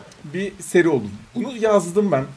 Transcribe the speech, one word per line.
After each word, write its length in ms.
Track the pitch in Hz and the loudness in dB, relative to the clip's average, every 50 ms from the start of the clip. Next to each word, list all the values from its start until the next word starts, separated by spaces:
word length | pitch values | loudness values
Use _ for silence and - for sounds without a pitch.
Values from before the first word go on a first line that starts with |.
| - - - - - | -20 -20 -20 -20 -16
bir 280 | 151 139 180 196 196 - - | -10 -8 -6 -6 -8 -8 -12
seri 280 | 165 - - 185 165 170 | -6 0 2 4 4 4
oldu. 180 | 151 123 104 101 101 107 - - - | 2 0 -2 -4 -10 -14 -16 -12 -8
Bunu 220 | 240 208 277 254 | -8 -6 -6 -4
yazdım 560 | 220 214 220 208 202 170 175 170 208 208 196 | -2 2 4 4 4 2 2 0 0 2 2
ben 120 | 151 131 135 143 - | 2 0 0 -4 -8